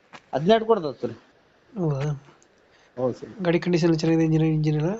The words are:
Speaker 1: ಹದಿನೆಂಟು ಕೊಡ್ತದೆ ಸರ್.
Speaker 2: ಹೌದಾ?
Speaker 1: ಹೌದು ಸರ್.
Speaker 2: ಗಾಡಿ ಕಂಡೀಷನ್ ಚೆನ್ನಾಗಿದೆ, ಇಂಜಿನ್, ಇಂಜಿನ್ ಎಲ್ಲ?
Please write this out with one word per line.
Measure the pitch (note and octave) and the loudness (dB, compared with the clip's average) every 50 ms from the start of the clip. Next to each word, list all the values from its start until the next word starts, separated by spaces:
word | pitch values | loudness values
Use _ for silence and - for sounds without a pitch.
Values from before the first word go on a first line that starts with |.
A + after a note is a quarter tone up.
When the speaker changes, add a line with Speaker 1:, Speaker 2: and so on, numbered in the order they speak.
| _ _ - - - _ - | _ _ -20 -20 -18 _ -6
Speaker 1:
ಹದಿನೆಂಟು | C3 D#3 F3+ A3 A3+ A3 | -2 2 4 4 4 4
ಕೊಡ್ತದೆ | G#3+ A3+ G#3 D#3+ D3 B2+ - | 2 2 2 2 -4 -8 -6
ಸರ್. | - A2+ A2+ - - _ _ _ _ _ _ _ _ _ - A3+ | -8 -8 -8 -10 -16 _ _ _ _ _ _ _ _ _ -8 -4
Speaker 2:
ಹೌದಾ? | F3 D#3 C#3+ C3 C#3+ D3+ D3 C#3 - - - _ _ _ _ _ _ _ _ _ _ _ _ - | -2 -2 -2 -2 -2 -4 -6 -6 -10 -18 -20 _ _ _ _ _ _ _ _ _ _ _ _ -4
Speaker 1:
ಹೌದು | C3 B2+ A2+ | -4 -4 -4
ಸರ್. | - - A2+ G#2 - F#3 | -6 -10 -16 -12 -6 -2
Speaker 2:
ಗಾಡಿ | E3+ E3 E3+ | 0 0 0
ಕಂಡೀಷನ್ | - F3+ F3 E3 E3 E3+ E3 D#3 | 0 0 0 2 2 2 2 2
ಚೆನ್ನಾಗಿದೆ, | D#3+ D#3+ E3 D#3+ E3 | 2 2 2 2 2
ಇಂಜಿನ್, | D#3+ D#3 D#3+ D#3+ | 2 2 2 2
ಇಂಜಿನ್ | D#3+ D#3 D#3 D3+ D#3 D3+ | 2 2 0 0 0 0
ಎಲ್ಲ? | D3+ D3+ F3 G3+ A3+ | 0 -2 -2 -4 -4